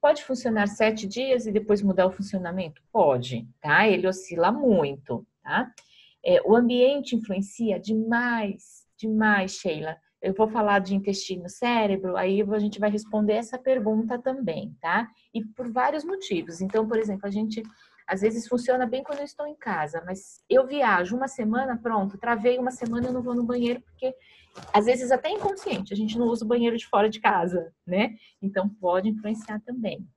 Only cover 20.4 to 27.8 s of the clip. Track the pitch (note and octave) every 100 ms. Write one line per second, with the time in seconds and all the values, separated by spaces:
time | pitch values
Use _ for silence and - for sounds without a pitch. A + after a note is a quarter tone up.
20.4 | _ B3+ C4 C#4+ B3 F#3 F3+ A#3+ C4 -
21.4 | G#3+ A#3 C4+ A#3 A#3+ A3+ G3 G3+ A#3 A#3
22.4 | A#3+ B3 B3 B3+ A#3 A#3 B3 B3 B3 A#3+
23.4 | A#3 B3 A#3+ B3 _ _ C4 B3+ _ _
24.4 | _ - - G3+ G#3+ B3 B3 C4 D#4 G4+
25.4 | G4+ G4 G4+ A3+ G3 G3+ G#3+ A3+ A#3+ A3+
26.4 | G#3+ A#3+ A#3 A3+ - G#3+ G#3+ A3 A3 G3+
27.4 | F3 F3 E3 _